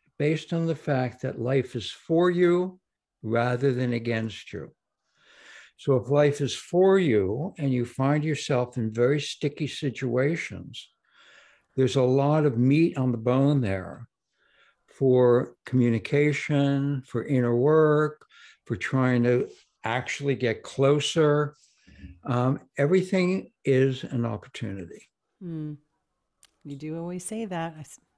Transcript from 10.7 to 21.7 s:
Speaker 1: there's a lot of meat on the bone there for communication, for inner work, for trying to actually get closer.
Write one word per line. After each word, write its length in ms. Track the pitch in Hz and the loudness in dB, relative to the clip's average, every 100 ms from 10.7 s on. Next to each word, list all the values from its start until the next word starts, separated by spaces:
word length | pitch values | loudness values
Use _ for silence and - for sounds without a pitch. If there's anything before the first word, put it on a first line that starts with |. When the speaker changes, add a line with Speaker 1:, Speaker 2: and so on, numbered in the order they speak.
| 120 - _ _ _ - - _ _ _ - | -18 -20 _ _ _ -20 -20 _ _ _ 0
Speaker 1:
there's 200 | 127 135 | 0 2
a 60 | |
lot 440 | 127 135 139 156 151 | 2 2 2 2 2
of 120 | 117 | 2
meat 380 | 127 147 165 139 | 2 4 2 0
on 160 | 127 | -2
the 60 | 117 | 0
bone 420 | 117 127 139 143 | 0 2 4 2
there 480 | 110 95 87 - 117 _ _ _ _ _ _ _ _ | 0 -4 -6 -14 -18 _ _ _ _ _ _ _ _
for 680 | - 135 127 123 120 - _ - | 0 4 6 6 4 0 _ -2
communication, 1400 | 127 120 113 - 143 147 139 - 143 139 139 143 143 - | 2 2 0 0 2 2 0 0 0 2 0 -2 -4 -6
for 200 | 120 - | -6 0
inner 300 | 131 120 120 | 0 2 2
work, 680 | 139 156 156 151 151 - - - - _ - | 4 6 6 4 0 -4 -20 -20 -20 _ -8
for 100 | 107 | -6
trying 480 | - 131 127 123 | -2 0 2 4
to 240 | 120 123 - - _ _ | 4 2 0 -10 _ _
actually 520 | 110 123 127 - 143 120 | -4 -4 -4 -6 -4 -2
get 260 | 120 110 | -2 -4
closer. 920 | - - 139 147 147 165 151 147 143 - _ | -8 0 2 2 0 2 4 2 0 -8 _